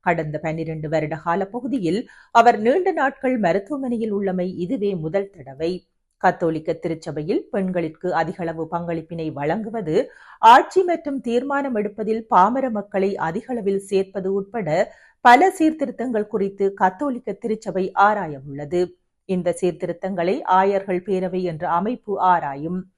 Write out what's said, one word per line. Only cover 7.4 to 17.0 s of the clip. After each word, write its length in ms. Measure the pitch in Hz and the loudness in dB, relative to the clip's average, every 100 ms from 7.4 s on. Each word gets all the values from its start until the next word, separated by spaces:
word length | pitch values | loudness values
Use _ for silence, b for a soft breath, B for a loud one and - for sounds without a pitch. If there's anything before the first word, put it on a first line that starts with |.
| - | -2
பெண்களுக்கு 580 | 214 185 175 160 156 180 | -4 -2 -2 -4 -6 -4
அதிகளவு 500 | 160 160 180 170 160 160 | -2 -2 -4 -8 -6 -6
பங்களிப்பினை 560 | 170 170 165 156 165 160 | -6 -6 -8 -8 -8 -8
வழங்குவது, 640 | 156 147 180 220 226 165 170 277 B B B | -6 -4 -4 -4 -6 -2 -2 -2 B B B
ஆட்சி 380 | 220 254 - 370 | 8 8 6 0
மற்றும் 360 | 359 330 294 277 | 0 -2 -4 -6
தீர்மானம் 560 | 240 233 277 277 277 233 | -2 -2 0 -4 -2 -4
எடுப்பதில் 440 | 208 202 214 220 226 | -4 -6 -4 -4 2
பாமர 420 | 202 190 254 262 | 4 6 2 -2
மக்களை 400 | 214 202 196 190 196 165 | -4 -4 -2 -2 -2 -4
அதிகளவில் 560 | 175 240 240 196 196 | -6 -6 -4 -2 -2
சேர்ப்பது 460 | 196 196 190 208 185 | 0 -2 -2 -4 -4
உட்பட 360 | 196 196 233 170 160 220 B B B | -4 -4 -6 -2 0 0 B B B
பல 260 | 240 247 381 | 8 8 8
சீர்திருத்தங்கள் 800 | 370 311 311 269 - 240 220 208 | 4 0 2 -6 -4 -4 -2 -2
குறித்து 320 | 214 196 196 196 | -2 -2 0 -2
கத்தோலிக்க 600 | 196 190 185 | 2 0 2